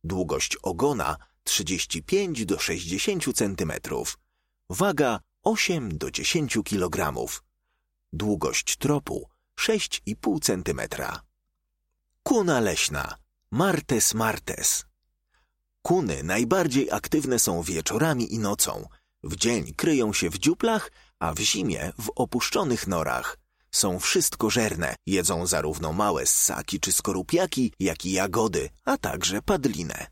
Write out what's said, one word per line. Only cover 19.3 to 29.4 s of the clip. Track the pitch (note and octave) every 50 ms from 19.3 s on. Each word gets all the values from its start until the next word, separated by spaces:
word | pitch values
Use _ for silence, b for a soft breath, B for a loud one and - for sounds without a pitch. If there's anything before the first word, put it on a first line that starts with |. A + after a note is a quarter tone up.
| E2+
dzień | F2+ - A#2 A#2+ G#2+ D2 A#1 D2+
kryją | - - E3 D#3 C3+ A#2 G#2+ G2
się | - - E2+
w | D#2
dziuplach, | - - D3 F3 - - A3+ A3+ G#3 - - b b b b b _
a | - D#2+ D#2+
w | D#2
zimie | - - - - F3+ A#2+ E2 - C#2+ F2+ - -
w | G#2+ - -
opuszczonych | - B2+ - - A#2+ - - - G3+ G3 C#3+ A#2+ A2 -
norach. | - F#2+ E2 D#2+ - B1 B1 - - - _ _ _ _ _ _ _
Są | - - - G2 F2+ F2+
wszystkożerne. | - - - F#3 - - - - - G#2+ G#2 A#2+ A2+ G#2+ - E2 F2 C2 A#1+ - _
Jedzą | D#2 F#2+ F#2 E2+ D#2 F#2 E2+ F2
zarówno | F2 - D#2 D2 D#2 D#2 D2+ E2+ D#2 D#2+
małe | F#2+ G#2 G#2 F2 C#2 B1+
ssaki | - - - - - - - - - F#2+ -
czy | - F#2+
skorupiaki, | F2+ - - G#2+ F#2+ F#2 F#2 - - E3+ F#3 E3+ - C3 B2+ G#2+ - _
jak | F#2+ F#2 - - -
i | F#2
jagody, | F#2+ F#2 F#2+ G2 F2 A#2 A2 A2 E2+ D2 C2 C#2 - _ _
a | - -
także | - - - - - - - F#2+ G#2